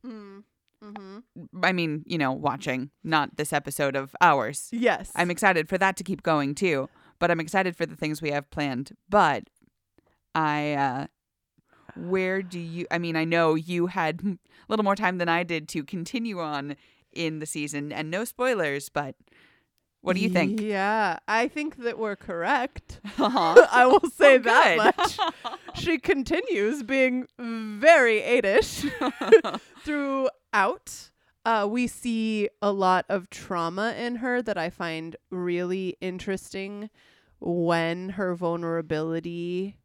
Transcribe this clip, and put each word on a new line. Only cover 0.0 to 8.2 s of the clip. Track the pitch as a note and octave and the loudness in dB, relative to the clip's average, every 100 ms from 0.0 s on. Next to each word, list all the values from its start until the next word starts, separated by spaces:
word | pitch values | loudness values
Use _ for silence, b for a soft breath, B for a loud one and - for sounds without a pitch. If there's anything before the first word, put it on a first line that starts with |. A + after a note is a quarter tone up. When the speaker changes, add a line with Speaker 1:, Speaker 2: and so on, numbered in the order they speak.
Speaker 1:
Hmm. | B3+ A3 G3+ G3 G#3 _ _ _ | -14 -14 -16 -20 -20 _ _ _
Mm-hmm. | G#3 G#3 F#3+ G3+ - - E3 F#3 | -18 -16 -16 -18 -18 -20 -16 -2
Speaker 2:
I | F3+ | 0
mean, | F#3 E3 D3+ - | 0 -2 -4 -4
you | E3+ | -2
know, | C3+ | 0
watching, | C3 D3 B2 - C3 C3+ _ | 0 -4 -2 -4 -6 -6 _
not | E3 D#3 C#3+ - | -2 0 0 -6
this | D3+ | -4
episode | D3 C#3+ C#3+ C#3+ | -4 -4 -2 -2
of | C3+ C3+ - | -2 -6 4
ours. | F3 C#3+ A2+ C#3+ - | 6 6 0 -6 -8
Speaker 1:
Yes. | A3+ A#3 F3+ - | 0 0 0 -4
Speaker 2:
I'm | - F3 | -2 0
excited | E3+ G3+ E3+ D#3 | 2 2 2 0
for | F#3 | 0
that | F#3+ F#3 | 0 0
to | |
keep | F#3 E3+ | -6 -4
going | - D#3 C#3 C#3+ | 0 0 0 0
too, | F#3+ C#3+ C3 b b b | 0 0 -4 b b b
but | F3 | 0
I'm | E3 | 0
excited | D#3+ G3 F#3 E3 | 0 0 0 -2
for | D#3+ | -6
the | |
things | D3+ D3+ D3+ | -4 -6 -4